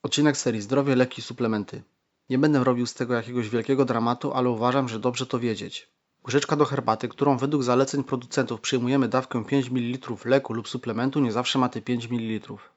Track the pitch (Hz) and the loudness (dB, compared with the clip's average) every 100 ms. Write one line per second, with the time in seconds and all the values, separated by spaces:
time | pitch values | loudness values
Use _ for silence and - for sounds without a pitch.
0 | 139 - 147 135 131 110 104 135 139 127 | -2 2 2 2 -2 -2 0 0 2 2
1 | 127 - - 120 117 107 101 - - _ | 2 -2 -12 -4 -2 -2 -4 -12 -16 _
2 | _ _ _ 131 156 143 127 123 123 - | _ _ _ 2 4 6 4 2 -2 -4
3 | 123 123 110 123 107 117 110 135 135 117 | -2 -2 -2 -4 0 -2 0 2 2 2
4 | 117 123 143 131 127 113 120 135 131 110 | 0 0 -2 0 0 2 2 2 0 -2
5 | 123 123 127 127 117 104 104 - - _ | -2 -2 -4 -2 -2 -4 -8 -12 -18 _
6 | _ _ - 135 - 147 143 131 120 113 | _ _ -2 0 0 2 2 2 0 -2
7 | 120 - 143 127 135 151 123 123 135 143 | -2 0 2 2 2 0 2 4 4 0
8 | 135 127 120 - 123 113 - 127 123 139 | -2 -6 -2 -2 -2 -4 -2 0 2 2
9 | 120 127 127 123 104 139 123 127 120 131 | 2 0 0 -4 0 0 0 -2 -4 -6
10 | - 110 117 135 117 113 113 123 120 110 | -8 -8 2 2 2 -8 -6 -8 -4 -2
11 | 131 147 123 110 123 135 123 113 - 123 | 0 2 2 0 0 0 0 -2 -4 -4
12 | 117 120 113 110 - 101 - | -2 -4 -4 -6 -8 -16 -18